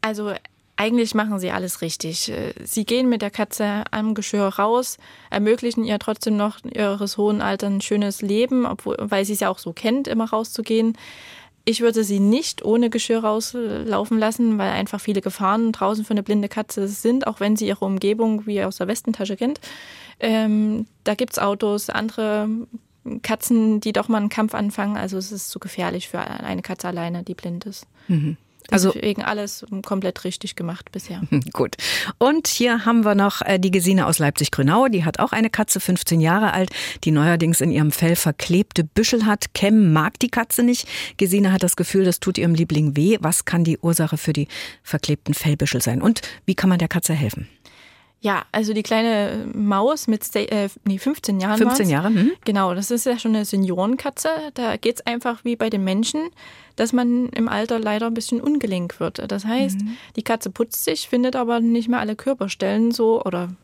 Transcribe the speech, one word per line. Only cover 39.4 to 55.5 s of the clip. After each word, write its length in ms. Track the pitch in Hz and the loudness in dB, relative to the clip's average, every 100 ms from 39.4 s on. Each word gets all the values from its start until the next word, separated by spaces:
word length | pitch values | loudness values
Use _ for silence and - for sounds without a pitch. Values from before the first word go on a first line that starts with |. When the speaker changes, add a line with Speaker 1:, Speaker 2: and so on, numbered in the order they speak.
| - | -2
Speaker 2:
Cem 380 | - 196 220 196 | 0 4 6 8
mag 260 | 156 156 - | 6 2 0
die 100 | 247 | -2
Katze 340 | - 226 - | 0 -2 2
nicht. 240 | 240 247 - - - - | 2 2 -2 -10 -10 0
Gesine 340 | 196 196 196 | 2 4 4
hat 100 | 185 | 4
das 140 | 180 - | 2 0
Gefühl, 300 | 175 190 190 | 2 4 4
das 160 | 170 | 2
tut 160 | - 185 | 0 0
ihrem 180 | 170 165 | 2 4
Liebling 400 | 165 151 151 143 | 2 2 2 4
weh. 220 | 165 220 | 4 4
Was 240 | 156 175 | 2 -2
kann 220 | - 175 165 | 0 2 2
die 140 | 160 | 2
Ursache 360 | 170 170 160 160 | 0 2 0 0
für 160 | - | -2
die 160 | 151 143 - - - | -2 -2 -6 -14 -16
verklebten 520 | - 151 - 147 - | -6 -4 0 -2 0
Fellbüschel 480 | 147 151 147 143 127 | -2 0 0 0 0
sein? 200 | - 120 | 0 2
Und 200 | - 226 - - - | 2 2 -2 -10 -4
wie 100 | 190 | 0
kann 140 | 185 | 2
man 100 | 180 | 2
der 80 | 165 | 2
Katze 260 | 170 - | 0 0
helfen? 360 | 156 123 - - _ - - - - _ _ | 0 0 -2 -12 _ -20 -20 -20 -20 _ _
Speaker 1:
Ja, 220 | 214 190 - | -2 -2 -2
also 200 | - 214 | -4 -2
die 100 | 214 | -2
kleine 640 | 214 220 226 220 202 214 - | 0 0 2 2 0 -4 -6
Maus 540 | - 208 196 226 311 - | -2 0 2 2 0 0
mit 160 | 214 | -2
Sta-, 160 | - 214 | -2 -4
äh, 300 | 202 214 202 - - | -2 -2 -2 -4 -2
nee, 120 | 196 | -2
fünfzehn 440 | - 302 - 196 | -2 -4 -2 0
Jahren 160 | 185 214 | 2 2
Speaker 2:
Fünfzehn 300 | 240 262 190 | 4 4 2
Speaker 1:
war's. 40 | |
Speaker 2:
Jahre, 180 | 147 185 | 2 2
mhm. 220 | 220 220 370 - | 4 4 2 0
Speaker 1:
Genau, 280 | 202 190 | 2 2
das 160 | 180 202 | 0 -2
ist 160 | 240 262 | -2 0
ja 140 | 240 | 0
schon 160 | 226 220 | 2 0
eine 80 | |
Seniorenkatze. 840 | 208 196 190 175 196 262 294 - 311 320 311 | 0 0 0 0 0 0 -2 -4 -2 -2 -6
Da 240 | 262 233 214 | -4 -4 0
geht's 280 | 226 240 - | -2 -2 -4
einfach 380 | 240 247 233 | -4 -4 -4
wie 140 | 240 | -4